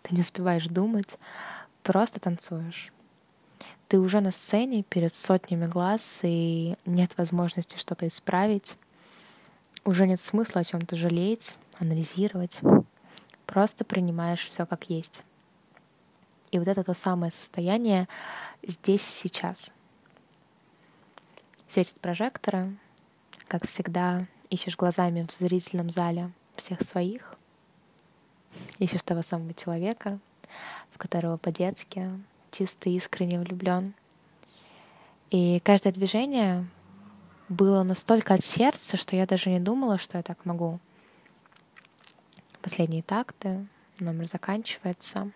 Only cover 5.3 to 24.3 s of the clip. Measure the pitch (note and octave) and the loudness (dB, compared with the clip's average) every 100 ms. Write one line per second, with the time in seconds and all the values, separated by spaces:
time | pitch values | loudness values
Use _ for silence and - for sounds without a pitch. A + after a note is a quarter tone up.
5.3 | F#3 - E3+ E3+ F3 F3+ A3 - - F3 | 4 2 -2 0 0 0 2 4 4 2
6.3 | E3+ E3+ E3 E3 F3+ - F3 F3+ - E3+ | 2 2 0 -2 -4 0 4 4 2 0
7.3 | F3 F3 - E3+ - - E3+ E3 - - | 2 0 -2 -6 -10 -8 -4 -2 -2 0
8.3 | F3+ G#3 G3+ - - _ _ - - - | 2 2 0 -4 -18 _ _ -20 -20 -20
9.3 | - - _ _ - G#3 F3+ F#3+ F#3 - | -20 -20 _ _ -6 0 4 4 4 2
10.3 | G#3 A3+ F#3 E3+ E3+ E3+ E3+ E3+ E3+ F#3 | 2 0 0 -2 -4 -4 -2 0 2 0
11.3 | A3+ - - - - E3 D#3+ D#3+ F3+ G3+ | 0 -4 -6 -20 -6 -2 0 -2 0 -2
12.3 | F#3 F3 - - - - _ - - _ | -2 -6 0 6 6 4 _ -20 -20 _
13.3 | - - F#3+ G#3+ - A3 F#3+ F3 E3+ E3+ | -18 -2 2 2 0 -2 0 0 -2 -2
14.3 | F3 - - E3 E3+ - E3 E3 - - | -4 -4 -6 -4 -6 -6 -6 -6 -14 -16
15.3 | _ _ _ _ - _ _ _ _ _ | _ _ _ _ -20 _ _ _ _ _
16.3 | - - F3+ E3+ G3 F#3 F3+ F#3+ F3+ E3+ | -20 -4 -2 0 0 0 0 0 0 -2
17.3 | - - - F3 A3 A#3 F#3+ F3+ - - | -4 -6 -4 0 2 4 2 2 -8 -14
18.3 | - - - - E3+ - G3+ - - F#3 | -12 -14 -14 -12 -4 2 2 2 -4 -6
19.3 | - F3+ F3+ - _ _ _ _ _ _ | -4 -6 -8 -12 _ _ _ _ _ _
20.3 | _ _ _ _ _ _ _ _ - _ | _ _ _ _ _ _ _ _ -20 _
21.3 | - _ - - - F3+ - F3+ E3+ A#3+ | -20 _ -20 -2 0 0 -4 -6 -4 -4
22.3 | - - F#3+ F#3+ G3+ _ _ _ _ _ | -4 -4 -4 -4 -10 _ _ _ _ _
23.3 | - - F3 - - F3+ F3 F3+ F3+ F#3 | -20 -6 -4 -2 -2 -2 0 0 0 -4